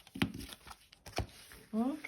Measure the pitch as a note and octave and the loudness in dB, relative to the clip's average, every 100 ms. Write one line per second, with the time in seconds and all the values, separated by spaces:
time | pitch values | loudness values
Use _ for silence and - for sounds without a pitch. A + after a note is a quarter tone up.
0 | - - - - - - - - - - | -4 4 4 2 -8 -10 -14 -16 -18 -16
1 | - - - - - - - A3 B3 D4+ | -6 -2 -2 -6 -18 -18 -2 4 4 2